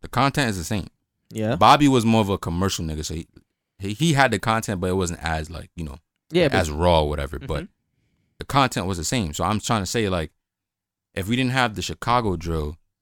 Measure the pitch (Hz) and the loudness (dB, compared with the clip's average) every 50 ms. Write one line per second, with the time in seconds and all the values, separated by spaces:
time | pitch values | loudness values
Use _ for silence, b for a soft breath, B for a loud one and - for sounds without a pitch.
0 | - - - 123 131 139 - - 143 117 101 92 82 - 110 101 - - _ _ | -12 -4 -2 0 0 2 2 0 -2 -2 -2 -4 -4 -4 -4 -6 -6 -8 _ _
1 | _ _ _ _ _ _ - 110 107 107 123 - 107 113 139 147 147 143 135 123 | _ _ _ _ _ _ -8 -4 -2 -2 2 4 8 8 8 8 8 6 4 4
2 | 110 113 113 113 110 98 98 87 - - 82 87 95 98 - - 87 80 78 78 | 4 4 4 4 4 2 0 -2 -2 -4 -2 0 -2 -2 -2 -4 -6 -6 -6 -6
3 | 76 - 78 82 80 _ _ - _ _ _ _ _ _ _ _ 95 98 104 - | -8 -8 -8 -10 -10 _ _ -20 _ _ _ _ _ _ _ _ -8 -8 -4 0
4 | - 170 147 135 139 127 110 95 - 113 110 113 110 - 107 90 92 92 90 95 | 2 2 4 4 4 4 2 0 0 0 -2 -2 -2 -4 -4 -2 -2 0 0 0
5 | 92 82 85 - - 82 82 78 78 80 85 - - - _ - 82 73 67 - | 0 -2 -4 -8 -6 -6 -4 -4 -6 -8 -12 -14 -16 -16 _ -12 -10 -10 -12 -16
6 | _ _ _ _ _ _ 156 175 170 143 - 95 90 78 76 73 87 90 85 80 | _ _ _ _ _ _ 0 2 2 2 2 0 0 0 0 2 4 4 4 4
7 | 78 73 73 73 71 67 - 69 69 67 - 73 - - _ _ _ _ _ _ | 4 2 -2 -4 -6 -6 -8 -12 -8 -6 -6 -6 -6 -8 _ _ _ _ _ _
8 | _ _ _ _ _ _ _ _ - _ - 139 135 123 - 139 90 90 98 85 | _ _ _ _ _ _ _ _ -10 _ 2 4 4 4 2 -2 -2 -2 -2 -4
9 | 78 - - 127 104 80 71 - 87 90 107 104 - - 123 110 95 87 - 120 | -4 -2 -2 -2 -2 -2 -2 -2 -2 0 0 -2 0 0 0 0 0 -2 -2 0
10 | 110 98 92 87 80 76 _ _ _ _ _ _ _ _ _ _ _ _ _ _ | 0 0 0 -2 -4 -6 _ _ _ _ _ _ _ _ _ _ _ _ _ _
11 | _ _ _ 95 95 95 117 123 131 123 123 135 127 117 107 95 87 - 85 _ | _ _ _ -8 -4 -2 0 0 0 0 0 0 0 0 -2 -4 -6 -6 -8 _
12 | - - 120 123 117 104 92 80 82 85 82 80 76 73 76 _ _ _ _ _ | -2 0 0 2 2 0 -2 -2 -4 -4 -2 -2 -2 -4 -8 _ _ _ _ _